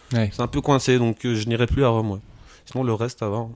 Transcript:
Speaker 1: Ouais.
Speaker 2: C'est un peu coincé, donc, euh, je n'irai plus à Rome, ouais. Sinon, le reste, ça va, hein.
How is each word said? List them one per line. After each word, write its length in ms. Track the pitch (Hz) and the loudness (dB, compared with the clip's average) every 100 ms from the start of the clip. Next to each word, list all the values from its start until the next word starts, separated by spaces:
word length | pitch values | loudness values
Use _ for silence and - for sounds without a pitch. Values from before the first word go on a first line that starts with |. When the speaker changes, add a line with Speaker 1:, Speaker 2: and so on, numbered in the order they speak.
| - | -4
Speaker 1:
Ouais. 160 | 120 107 | 0 0
Speaker 2:
C'est 120 | - | -2
un 40 | 120 | -4
peu 140 | 143 | -2
coincé, 380 | 139 135 127 127 | 2 2 4 4
donc, 260 | 120 110 123 | 2 0 -2
euh, 80 | |
je 140 | 113 107 | -2 0
n'irai 180 | 117 120 | 0 0
plus 180 | 135 | 2
à 40 | 131 | 2
Rome, 220 | 113 110 | 2 0
ouais. 80 | 98 - - - - - | -4 -10 -20 -20 -20 -10
Sinon, 120 | 123 | -4
le 100 | 127 | -2
reste, 240 | 107 117 - | -2 -4 -4
ça 60 | 107 | -4
va, 80 | 107 | -4
hein. 120 | 113 | -6